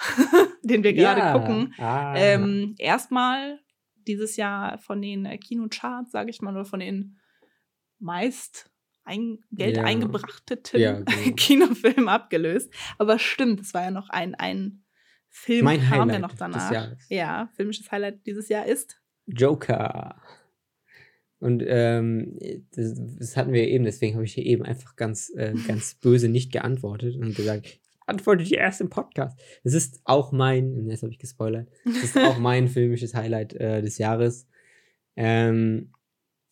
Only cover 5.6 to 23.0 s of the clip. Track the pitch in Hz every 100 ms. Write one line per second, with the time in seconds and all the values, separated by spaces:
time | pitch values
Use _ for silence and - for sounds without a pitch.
5.6 | 220 - 240 247 240 220 214 226 202 196
6.6 | 196 190 185 196 196 - _ _ _ _
7.6 | _ _ _ _ 175 175 233 247 - -
8.6 | - _ _ _ - 202 233 220 _ 220
9.6 | - 113 - 233 233 - - - - 247
10.6 | - 120 110 101 101 208 208 - - 277
11.6 | 349 240 233 262 233 214 - 165 165 185
12.6 | - - - - 208 220 - - 262 202
13.6 | - 180 180 190 202 - 175 - - 190
14.6 | 196 196 _ _ _ _ _ - - 233
15.6 | 143 156 127 - 120 110 - - 175 -
16.6 | 95 113 113 117 _ 190 160 170 233 _
17.6 | 208 214 208 202 202 202 - 202 208 214
18.6 | 202 277 - - _ _ - 120 131 147
19.6 | - 123 - - - - - - _ _
20.6 | _ _ _ _ - _ _ _ 127 120
21.6 | - 120 117 117 117 113 - - - 107
22.6 | - - 113 123